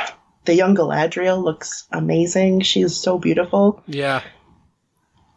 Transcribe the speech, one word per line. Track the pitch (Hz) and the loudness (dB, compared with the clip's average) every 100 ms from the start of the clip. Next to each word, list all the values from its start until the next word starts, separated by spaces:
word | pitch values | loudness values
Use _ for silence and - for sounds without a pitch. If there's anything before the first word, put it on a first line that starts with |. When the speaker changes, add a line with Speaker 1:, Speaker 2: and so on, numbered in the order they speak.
| - - _ _ - | -6 -12 _ _ 0
Speaker 1:
the | 170 | 2
young | 185 196 | 4 2
Galadriel | 151 147 165 180 185 185 | 2 0 -2 -2 -2 0
looks | 180 156 - - - | -2 -4 -10 -14 -10
amazing. | 160 160 160 175 190 190 185 | -6 0 0 0 2 2 2
She | 190 196 | 0 0
is | 185 - | 0 0
so | 185 180 | -2 -2
beautiful. | 175 165 175 196 202 202 - | 0 0 0 2 2 0 -6
Speaker 2:
Yeah. | 143 139 131 - - _ _ _ _ _ _ _ _ _ | -6 -2 -2 -6 -16 _ _ _ _ _ _ _ _ _